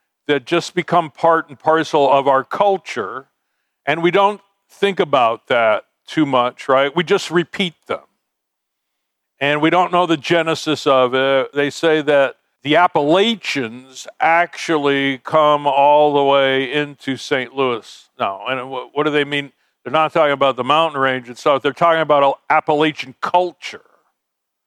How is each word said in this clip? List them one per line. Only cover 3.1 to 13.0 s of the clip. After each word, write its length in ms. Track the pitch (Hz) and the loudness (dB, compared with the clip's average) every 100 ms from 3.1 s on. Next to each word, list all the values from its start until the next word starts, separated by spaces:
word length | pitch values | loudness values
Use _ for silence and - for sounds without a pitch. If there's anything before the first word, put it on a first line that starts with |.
| 123 135 _ _ _ _ _ - | -10 -16 _ _ _ _ _ -6
and 180 | 160 | -2
we 80 | 170 | 0
don't 300 | 180 196 202 _ _ _ | 2 2 -2 _ _ _
think 300 | _ 196 185 | _ -2 0
about 480 | 165 139 117 113 - | 0 2 0 -2 -2
that 380 | 123 113 104 - _ - | 0 2 0 -4 _ -8
too 200 | - 143 | -2 0
much, 420 | 127 123 123 - | 2 0 -4 0
right? 260 | 135 139 | 2 2
We 120 | 156 156 | -2 -2
just 260 | 196 - | -2 0
repeat 440 | 165 165 - 185 - - | -4 -2 -4 -6 -8 -10
them. 160 | 95 69 _ _ _ _ _ _ _ _ _ _ _ _ - | -10 -12 _ _ _ _ _ _ _ _ _ _ _ _ -4
And 220 | 139 151 | -2 0
we 80 | 160 | 2
don't 220 | 170 175 | 2 2
know 120 | 175 175 | 2 0
the 120 | 160 | 0
genesis 680 | - 170 165 156 156 147 151 | 0 0 0 -2 -4 -2 2
of 300 | 131 127 131 | 2 2 2
it. 380 | 135 135 127 | 0 0 -2
They 160 | 143 143 | -2 -4
say 320 | - 165 156 | 0 0 2
that 340 | 143 143 135 - _ _ | 2 2 2 -2 _ _
the 120 | 139 151 | 0 2
Appalachians 1300 | 180 165 | 2 2